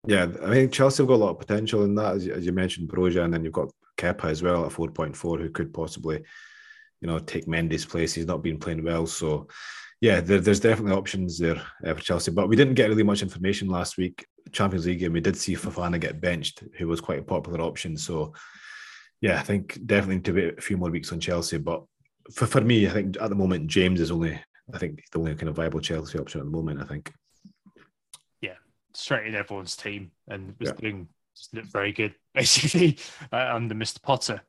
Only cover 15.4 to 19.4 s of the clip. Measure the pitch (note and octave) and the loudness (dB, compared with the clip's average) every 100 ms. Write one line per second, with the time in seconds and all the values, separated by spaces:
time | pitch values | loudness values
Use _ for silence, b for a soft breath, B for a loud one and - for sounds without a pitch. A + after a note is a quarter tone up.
15.4 | - E2 F2+ F2+ F2 F2 D#2+ D#2 F2+ E2+ | -4 -4 -4 -4 -2 -2 -4 -2 -2 -2
16.4 | D2+ - G#2 - E2+ E2 - D2+ - F2+ | -6 -10 -18 -8 -4 -2 -2 -6 -2 -4
17.4 | D#2 E2+ E2 D2 E2+ D#2 D#2 E2 D#2 B | -4 -4 -4 -4 -8 -8 -4 -4 -4 B
18.4 | B B B B B B B _ G#2 E2+ | B B B B B B B _ 0 0